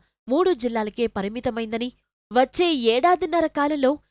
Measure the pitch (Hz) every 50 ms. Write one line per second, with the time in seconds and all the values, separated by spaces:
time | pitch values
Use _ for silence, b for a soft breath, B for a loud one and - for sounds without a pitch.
0 | _ _ _ _ _ 226 254 330 370 370 339 226 240 240 233 226 214 214 - -
1 | 233 220 - 208 190 202 220 247 233 254 226 233 226 214 226 226 240 247 - _
2 | _ _ _ _ _ - 208 247 262 262 - - 359 339 320 262 233 226 226 254
3 | 339 349 359 311 370 311 330 339 320 302 - 302 285 294 311 285 262 254 302 294
4 | _ _